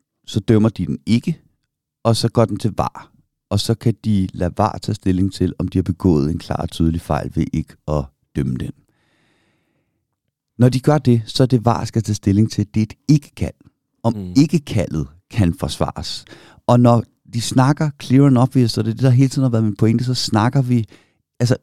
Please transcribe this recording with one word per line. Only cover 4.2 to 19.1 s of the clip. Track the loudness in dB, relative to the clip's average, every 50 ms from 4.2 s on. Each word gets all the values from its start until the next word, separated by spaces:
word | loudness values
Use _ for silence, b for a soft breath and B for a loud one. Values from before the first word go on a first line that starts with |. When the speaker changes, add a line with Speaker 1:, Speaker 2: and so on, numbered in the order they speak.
| -2 -4 -4
Speaker 1:
lade | -6 -6 -4 -2
var | -2 -2 -2 -2 -6 -6
tage | -8 -8
stilling | -4 -2 -2 0 0 0 -2 -2
til, | -2 -2 -2 -2 -4
om | -6 -2
de | -2 -2
har | -2
begået | -2 -4 0 2 2 2 4 2 0
en | -2 -6
klar | -6 -8 -6
og | -6 -6 -8
tydelig | -2 0 0 0 0 -2
fejl | -4 -4 -4 -4 -4 -4 -4
ved | -4 -4 -2 -4
ikke | -6 -6 -8 -14 _ _ -4
at | -4 -4 -4 -6 -12 _ _ _ _
dømme | -4 -4 -4 -4
den. | -6 -8 -10 -12 _ _ _ _ _ _ _ _ _ _ _ _ _ _ _ _ _ _ _ _ _ _ _ _ _ _ _ _ _ _ _ _ _ _ _ _ 2
Når | 2 2
de | 2 2
gør | 2 2 0 2
det, | 2 2 2 2 0
så | -4 -2 0 0
er |
det | 2 2 0 2
var, | 0 0 0 -4
skal | -4 -4 -4 -2
tage | -2 -6
stilling | -2 0 2 2 2 2 0 0
til, | -4 -6 -2 -2
det | -2
er | -2
et | -2 -6 -8 _ 2
ikke-kald. | 2 2 0 -6 _ -8 -8 -8 -8 _ _ _ _ _ _ _ _ _ -4
Om | -4 -4
Speaker 2:
Mm. | -2 -8 -2 2
Speaker 1:
ikke-kaldet | 2 2 2 2 -2 -4 -2 -4 -4 -4 -2 -4 -6 -6 -8 -10 _ _ _
kan | -2 0 0 0 0 -2
forsvares. | -6 -8 -4 -4 -4 -6 -4 -10 -12 -12 -12 -14 -16 B B B B B B B B
Og | 2 4 4
når | 6 6 4 2 0 -4 _ _ _ _ -8
de | -6
snakker | -6 0 0 2 2 2 2 0 -2 -4 -6 -8 -4
clear | 2 4 4 6
and | 6 6 4
obvious, | 2 2 2 2 0 2 0 -2
og | -4
det | -4
er | -2
det, | 0 2
der | 4